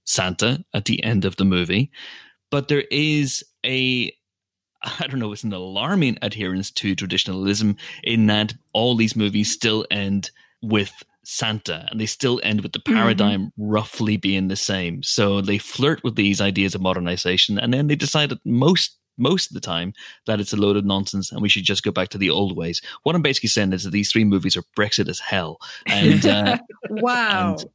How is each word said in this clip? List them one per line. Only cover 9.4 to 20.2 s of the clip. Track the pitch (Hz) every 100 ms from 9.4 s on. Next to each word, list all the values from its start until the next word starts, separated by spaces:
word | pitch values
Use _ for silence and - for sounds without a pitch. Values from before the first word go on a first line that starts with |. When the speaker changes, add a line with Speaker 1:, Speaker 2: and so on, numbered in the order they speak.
| 104
Speaker 1:
still | - 113 107 -
end | 101 98 98 - - _ _
with | 110 107 98 - - _
Santa, | - - 113 110 - 80 78
and | 110
they | 110
still | - 131 123
end | 101 107
with | 101
the | -
Speaker 2:
Mm-hmm. | -
Speaker 1:
paradigm | 110 113 110 104 101 95 -
roughly | 104 107 107 - 107 107
being | 98 98 95
the | 95
same. | - 98 90 82
So | - - 101 98
they | 98 104
flirt | - - 135 160
with | 127 113
these | 101 98
ideas | 98 95 98
of | 95
modernization, | 92 92 87 90 90 92 - 104
and | 117
then | 127 147
they | 147
decide | 139 156 147
that | 113
most, | - 120 139 180 - - _ -
most | 120 185 -
of |
the | -
time | - 85 87 - - -